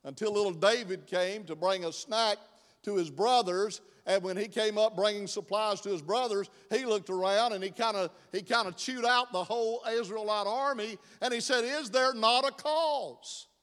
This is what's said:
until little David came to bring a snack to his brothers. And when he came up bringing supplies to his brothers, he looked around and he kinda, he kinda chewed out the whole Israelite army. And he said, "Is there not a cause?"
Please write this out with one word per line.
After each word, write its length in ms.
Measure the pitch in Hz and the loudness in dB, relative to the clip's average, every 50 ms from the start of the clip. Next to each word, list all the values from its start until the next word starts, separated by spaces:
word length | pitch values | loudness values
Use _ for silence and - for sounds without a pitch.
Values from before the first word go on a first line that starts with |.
| _ | _
until 300 | 135 139 - 214 214 202 | -14 -10 -4 -4 -2 0
little 180 | 208 208 196 | 0 0 0
David 540 | 180 160 180 202 233 247 233 180 190 170 143 | 0 4 4 4 4 4 -2 -6 -8 -8 -8
came 380 | - 170 180 180 185 202 220 202 | -2 0 0 0 0 -2 -6 -8
to 100 | 160 156 | -10 -8
bring 300 | 156 175 185 190 185 175 | -2 0 0 0 0 -2
a 60 | 165 | -6
snack 460 | 160 - - - 214 220 226 214 208 - - - _ _ _ _ _ _ | -6 -8 -8 -2 0 2 2 2 0 -2 -6 -20 _ _ _ _ _ _
to 140 | - 208 208 | -6 -2 0
his 140 | 190 170 156 | 0 -2 -2
brothers. 720 | 139 147 202 240 254 247 226 180 175 185 202 220 175 - - - _ _ _ | -2 0 2 4 6 4 4 2 0 -2 -2 -2 -4 -12 -16 -20 _ _ _
And 160 | - 190 196 | 2 2 2
when 140 | 175 190 185 | 2 0 -4
he 120 | 196 214 | -4 -4
came 300 | 226 - 233 220 214 208 | -4 -2 0 0 0 2
up 180 | 208 214 220 214 | 2 2 2 2
bringing 320 | 170 202 208 208 208 202 | 2 0 0 0 -2 -6
supplies 520 | 165 - 208 - - 196 214 220 214 202 - | -6 -6 -8 -6 -2 -2 0 0 0 -2 -4
to 80 | - 202 | -4 -6
his 120 | 196 165 | -6 -6
brothers, 480 | 147 156 208 247 254 233 208 202 190 - - - - - | -2 -2 0 0 0 0 -2 -2 -4 -6 -12 -20 -8 -2
he 160 | 220 247 269 | -2 -2 0
looked 240 | 240 214 202 170 - | 0 0 -2 -2 -4
around 440 | 185 185 185 190 196 208 233 240 214 | -2 0 2 2 4 4 4 2 0
and 100 | 190 190 | -4 -6
he 80 | 202 | -6
kinda, 400 | 170 - 226 226 214 196 185 165 - - - _ | -2 0 0 0 2 0 -2 -4 -4 -14 -18 _
he 100 | - 190 | -8 -8
kinda 320 | 185 - 247 233 220 185 175 | -2 2 2 2 2 0 -4
chewed 320 | - - - 262 247 233 | -8 -8 -6 -4 0 2
out 260 | 233 247 247 254 254 | 4 4 4 2 0
the 120 | - 185 175 | -4 -4 -2
whole 380 | 170 220 233 233 220 233 240 - 233 | -2 -2 0 0 0 -2 -4 -4 -2
Israelite 580 | 226 233 233 180 214 220 208 214 214 208 202 | -2 -2 -2 -4 -6 -6 -2 -2 -2 0 0
army. 500 | 196 220 262 277 285 277 226 208 226 214 - - - - - | -2 0 0 0 0 -2 -2 -4 -6 -8 -12 -16 -20 -8 -4
And 120 | 220 254 247 | -2 -2 -2
he 60 | 233 | -2
said, 240 | - - 247 240 226 | 0 2 2 2 2
"Is 260 | 247 285 302 302 214 | 0 -2 -4 -6 0
there 240 | 196 262 254 262 262 | 2 4 4 4 2
not 320 | 220 220 226 240 254 262 | 4 4 6 6 6 2
a 60 | 277 | 0
cause?" 960 | 269 - - 302 311 320 330 302 294 277 208 147 123 - - - - - - _ _ _ | -2 -2 -4 0 0 2 2 2 0 0 -4 -6 -10 -14 -14 -14 -14 -14 -16 _ _ _